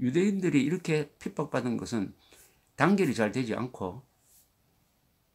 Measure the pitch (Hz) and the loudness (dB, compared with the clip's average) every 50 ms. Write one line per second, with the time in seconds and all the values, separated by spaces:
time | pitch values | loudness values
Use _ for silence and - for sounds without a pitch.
0 | 131 123 131 170 190 214 202 196 180 170 143 143 127 147 175 180 - - 160 151 | -2 0 2 2 2 2 2 0 0 2 2 2 2 2 0 -2 -2 -2 0 0
1 | 147 - _ _ - - - - 151 - - 131 120 127 117 110 - - 120 113 | -2 -4 _ _ -10 -8 -6 -6 -6 -2 -2 -2 -2 0 -2 -4 -4 -4 -2 -2
2 | 98 - - _ _ _ - - - _ _ _ _ _ _ - 135 170 202 190 | -4 -4 -8 _ _ _ -20 -20 -20 _ _ _ _ _ _ 2 4 4 4 4
3 | 185 147 113 113 110 107 101 127 131 110 101 104 117 127 - - 101 90 90 127 | 4 2 2 2 0 0 0 -2 -2 -2 -4 -4 -4 -8 -6 -8 -8 -8 -8 -10
4 | - _ _ _ _ _ _ _ _ _ _ _ _ _ _ _ _ _ _ _ | -16 _ _ _ _ _ _ _ _ _ _ _ _ _ _ _ _ _ _ _
5 | _ _ _ _ _ _ | _ _ _ _ _ _